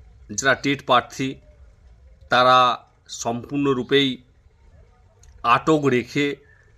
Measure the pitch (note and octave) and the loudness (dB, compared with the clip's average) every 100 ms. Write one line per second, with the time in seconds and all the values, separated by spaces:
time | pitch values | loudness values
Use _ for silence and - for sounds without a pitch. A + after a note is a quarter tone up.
0 | - - - G#2 C3+ B2 C#3 C#3 - A#2+ | -20 -20 -14 -4 -2 0 -2 -4 0 0
1 | A#2+ - C3+ C#3 - - - _ - - | 0 -8 -8 -8 -20 -20 -20 _ -20 -20
2 | - - - B2 B2+ B2+ B2 - _ _ | -20 -20 -2 2 4 4 4 -2 _ _
3 | _ - A#2+ A#2+ - C#3+ C#3 B2+ A#2+ C#3 | _ -10 -8 -8 -8 -4 -2 -2 0 0
4 | C#3 B2 _ _ _ _ _ - _ _ | 0 -4 _ _ _ _ _ -20 _ _
5 | _ _ - - A#2 B2+ - D#3 C#3 B2 | _ _ -20 -8 0 0 2 2 2 0
6 | A2+ C#3+ C#3+ C#3 _ _ _ | -2 -4 -4 -6 _ _ _